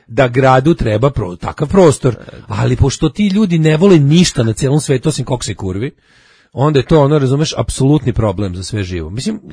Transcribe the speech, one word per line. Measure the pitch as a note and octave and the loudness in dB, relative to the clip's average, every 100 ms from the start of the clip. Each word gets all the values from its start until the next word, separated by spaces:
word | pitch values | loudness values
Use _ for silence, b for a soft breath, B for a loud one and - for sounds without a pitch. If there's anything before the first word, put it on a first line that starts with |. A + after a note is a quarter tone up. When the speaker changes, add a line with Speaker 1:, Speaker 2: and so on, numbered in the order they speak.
| b | b
Speaker 1:
da | A#2 B2+ | -2 0
gradu | B2 C3 C3 C3+ | 2 2 4 4
treba | E3 A2+ G#2+ C#3 | 2 0 0 0
pro-, | C3 F#2 F2+ | -2 -6 -8
takav | - - D3 | -10 -6 -2
prostor. | F#3+ F3 C3 C3+ | 4 4 4 -2
Speaker 2:
E, | A2 - A#2+ | -4 -8 -20
da. | - | -10
Speaker 1:
Ali | G2+ A#2+ B2 | -4 -2 0
pošto | C3+ - D#3 | 0 0 -4
ti | - G#3 | 0 0
ljudi | F#3+ G#3+ E3+ | 0 0 2
ne | D#3 D3+ | 2 4
vole | G3+ E3+ | 4 6
ništa | C#3 E3 F3 - | 6 4 2 0
na | A2+ | -2
celom | A2 C3+ D3+ | -2 -2 -2
svetu | - C3 D#3+ | 0 -2 -2
osim | D3 | -4
koksa | B2 B2 - | -4 -6 -6
i | G2 | -8
kurvi, | G2 F#2 C3 - b b b b b | -8 -6 -8 -10 b b b b b
onda | - D3 C#3+ | -2 0 0
je | |
to, | - D#3+ | 2 2
ono, | C#3 D3+ | 4 2
razumeš, | C3 C#3 D#3 | 0 0 -2
apsolutni | - A#2+ - C3 D3+ B2+ | -4 -6 -2 0 2 0
problem | A#2 A2 F#2 G2+ F2+ | -2 -2 -2 -6 -8
za | |
sve | F#2 G#2+ | -8 -8
živo. | F2+ F2+ D#2 | -6 -8 -8
Mislim, | G#2 G3 G#3+ - | -8 -8 -10 -12